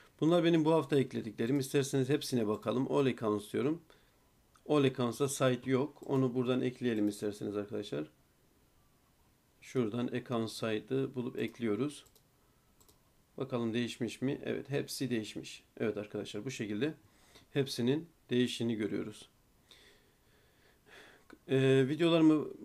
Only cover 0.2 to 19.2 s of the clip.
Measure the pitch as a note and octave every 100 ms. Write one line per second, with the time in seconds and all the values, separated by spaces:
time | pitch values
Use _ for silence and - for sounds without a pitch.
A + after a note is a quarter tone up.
0.2 | D#3 F3 E3 E3 D#3 D#3+ C#3 C#3+ B2 A#2
1.2 | A2 G#2 A#2 C#3+ C3 C#3+ C#3 C#3 B2+ C#3+
2.2 | - B2 G#2+ G#2+ A2 A#2+ C3+ C#3+ C3 -
3.2 | A2 G#2 - G#2+ C3+ E3 - - _ _
4.2 | _ _ _ _ - D3+ C3+ C3 A#2+ A2+
5.2 | C#3 - C3 B2 B2+ C3 D3 - - C3+
6.2 | C3 B2+ B2 B2+ B2+ B2 B2 A2 G#2 G2+
7.2 | G#2 G2+ G#2+ G#2 G#2 G#2+ G2+ C#3+ D#3 _
8.2 | _ _ _ _ _ _ _ _ _ _
9.2 | _ _ _ _ - C3 A2 A#2+ B2 B2
10.2 | B2 A#2 A2 - A2+ G#2+ - C3+ C3+ C3
11.2 | A#2+ - A2+ - A#2 G#2 D3 - - _
12.2 | _ _ _ _ _ _ _ _ _ _
13.2 | _ - C3+ A#2+ A#2 A#2 A#2 - A2+ -
14.2 | C3 - B2 A2 - C#3 C3+ - C3 A2+
15.2 | G2+ - - - _ - A2+ G2+ G#2 G#2+
16.2 | F#2+ G#2 B2+ C3 G#2 G#2 C#3+ D#3 _ _
17.2 | _ - _ C#3+ C3+ - A#2+ D3+ E3 _
18.2 | _ B2 B2 - A#2 G#2+ G#2+ G2+ G#2 -